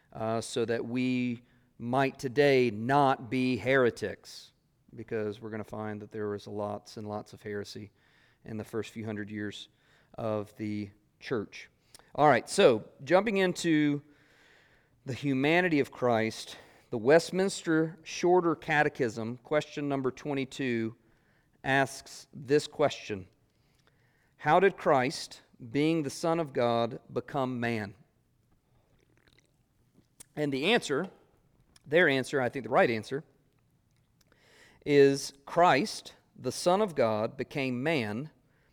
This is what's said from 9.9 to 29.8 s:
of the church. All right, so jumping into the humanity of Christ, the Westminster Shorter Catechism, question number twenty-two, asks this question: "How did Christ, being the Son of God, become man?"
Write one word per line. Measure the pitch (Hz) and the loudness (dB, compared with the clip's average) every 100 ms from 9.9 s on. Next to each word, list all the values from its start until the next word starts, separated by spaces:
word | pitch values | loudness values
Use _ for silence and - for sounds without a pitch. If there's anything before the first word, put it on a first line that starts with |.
| _ _ - | _ _ -8
of | 113 107 101 - | -4 -4 -6 -8
the | 107 104 101 - _ _ | -6 -6 -8 -12 _ _
church. | - 120 95 - - _ _ - _ | -6 -4 -4 -10 -20 _ _ -20 _
All | - 147 | 2 4
right, | 120 - | 4 2
so | - 170 147 - - | 6 6 6 0 -12
jumping | 135 180 220 196 | 0 2 2 0
into | 185 175 170 151 147 147 - _ _ _ _ _ _ _ _ _ 131 | 0 0 0 2 2 -2 -8 _ _ _ _ _ _ _ _ _ -12
the | |
humanity | 120 143 131 143 170 180 147 | -6 -2 0 2 2 2 2
of | 123 | 0
Christ, | - 123 113 110 - - - - - _ | -2 0 2 0 -4 -12 -18 -20 -20 _
the | 123 | -2
Westminster | 113 160 - 185 196 - - 160 160 - | 4 4 4 -2 -4 -4 -2 0 0 -6
Shorter | - - 175 180 170 151 | -16 -2 2 4 2 -2
Catechism, | - 151 147 - 120 110 110 123 | -2 0 0 0 -4 -4 -8 -8
question | - 151 - - 143 | -4 -2 -2 -6 -4
number | 139 131 | -2 -2
twenty-two, | - 151 139 131 - 131 117 113 117 _ _ _ _ _ _ | -4 -6 -6 -6 -4 -4 -2 -4 -8 _ _ _ _ _ _
asks | 135 135 135 - - - - | 0 0 0 -4 -18 -20 -20
this | - 120 147 - | -12 0 0 0
question: | - 143 - - 101 92 _ _ _ _ _ _ _ _ _ _ _ | 0 -2 -2 -10 -10 -12 _ _ _ _ _ _ _ _ _ _ _
"How | 151 175 | 2 4
did | 196 190 | 4 2
Christ, | 190 139 127 - - - _ - 123 | 2 2 2 -4 -10 -16 _ -20 -6
being | 135 156 165 | 0 2 2
the | 139 | -2
Son | - 165 170 | -4 -2 -2
of | 147 | -2
God, | 131 120 117 117 127 - | 0 0 2 0 -4 -10
become | 127 - 143 127 123 | -10 -6 -4 -4 -2
man?" | 117 113 98 - _ _ _ _ _ _ _ _ _ _ _ _ _ _ _ _ _ _ | -2 -4 -6 -12 _ _ _ _ _ _ _ _ _ _ _ _ _ _ _ _ _ _